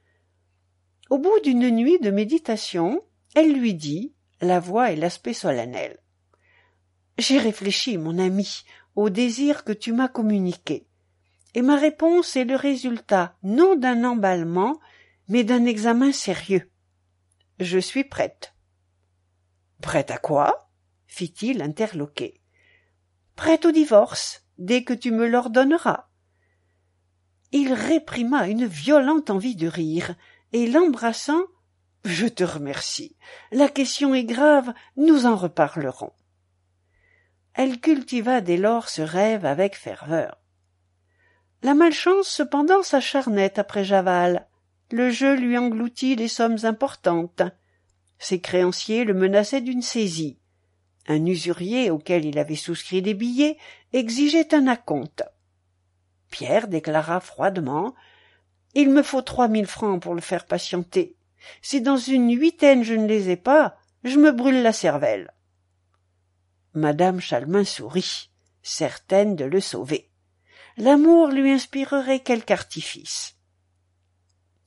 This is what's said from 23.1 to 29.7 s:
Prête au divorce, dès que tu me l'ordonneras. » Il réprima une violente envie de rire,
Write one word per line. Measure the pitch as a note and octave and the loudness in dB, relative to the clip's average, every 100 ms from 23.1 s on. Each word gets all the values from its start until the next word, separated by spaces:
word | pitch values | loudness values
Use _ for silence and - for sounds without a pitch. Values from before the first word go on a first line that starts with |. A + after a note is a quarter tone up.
| _ _ - | _ _ -4
Prête | D#4+ D#4+ E4+ | 2 2 4
au | |
divorce, | D#4 D4 G#3 A#3+ - - - _ - | 2 6 4 4 -2 -10 -12 _ -10
dès | F3+ B3 | -2 -2
que | B3 | 0
tu | B3 B3 | -4 -2
me | A3+ A#3 | 0 2
l'ordonneras. » | A#3+ B3+ A3+ C#4 E4 A#3 - - _ _ _ _ _ _ _ _ _ _ _ _ _ _ | 0 2 2 4 2 0 -4 -6 _ _ _ _ _ _ _ _ _ _ _ _ _ _
Il | C#4+ C4 | 0 0
réprima | A#3+ A#3+ D#4+ D#4 - A#3 C#4 F#3+ | 0 0 0 -2 -6 -2 0 0
une | A3 A#3+ | -2 -4
violente | D#3 D#3+ D4+ C4 - - | -4 2 4 4 0 0
envie | G3 A#3+ G3+ | -4 -4 -4
de | |
rire, | E3 | -6